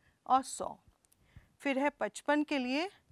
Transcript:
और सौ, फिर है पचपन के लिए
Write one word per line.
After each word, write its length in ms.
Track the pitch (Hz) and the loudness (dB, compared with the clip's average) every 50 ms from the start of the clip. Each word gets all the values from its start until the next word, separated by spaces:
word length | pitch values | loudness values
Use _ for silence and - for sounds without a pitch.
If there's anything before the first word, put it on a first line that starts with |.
| _ _ _ _ - | _ _ _ _ 0
और 160 | - 254 262 262 | 2 2 2 2
सौ, 320 | - - - 185 - - - _ - - _ _ _ _ _ _ _ _ - - _ _ _ | 0 -6 -8 -8 -8 -10 -12 _ -20 -20 _ _ _ _ _ _ _ _ -20 -20 _ _ _
फिर 200 | - 285 269 262 | -2 -2 0 2
है 120 | 277 294 - | 2 0 0
पचपन 500 | - 220 208 - - - - 285 294 302 | -2 -4 -6 -6 -4 0 2 2 2 2
के 140 | - 302 277 | 0 0 -2
लिए 300 | 247 247 262 285 339 403 - - _ _ | 0 0 0 -2 -2 -4 -6 -12 _ _